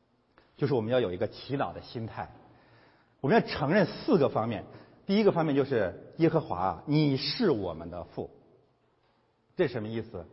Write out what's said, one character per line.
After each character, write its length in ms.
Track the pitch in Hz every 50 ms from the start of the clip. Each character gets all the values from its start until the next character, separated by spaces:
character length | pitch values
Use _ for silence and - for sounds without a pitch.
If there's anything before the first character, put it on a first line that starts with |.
| _ _ _ _ _ _ _ - _ _ _
就 100 | - 147
是 80 | 123 139
我 60 | 120
们 120 | 107 110
要 60 | 127 127
有 140 | 117 90
一 40 | 90
个 120 | 92 107 101
祈 280 | - - - - 135
祷 160 | 139 123 90
的 80 | 82 90
心 240 | - - - 120 113
态， 220 | 101 - - 87 - - - - - - - _ _ - - - _ _ _ _ _ _ _
我 80 | - 139
们 120 | 214 233
要 60 | -
承 260 | - - - 143 135
认 140 | 190 214 170
四 320 | - - - - 330 247 160
个 100 | 131 110
方 200 | - 120 110 117
面。 160 | 110 92 107 - - - - - - - _
第 100 | - 196
一 80 | 214 214
个 60 | 196
方 160 | 135 170 160
面 80 | 160 135
就 100 | 139 131
是， 480 | 139 135 113 98 87 - - - - - -
耶 100 | 160 160
和 120 | 160 156
华 180 | - 101 92 87
啊， 240 | 92 95 85 87 -
你 300 | 151 147 156 156 143 135
是 340 | 131 - - - - 240 180
我 220 | 131 104 95 87
们 160 | 80 78 85 85
的 140 | 85 87 82
父。 240 | - - 127 85 - - - _ _ _ _ _ _ _ _ _ _ _ _ _ _ _ _ _ _ _ _ _ _ _
这 120 | - 175 131
什 120 | - 117
么 80 | 104 110
意 140 | 113 98
思？ 240 | - - - 87 80 -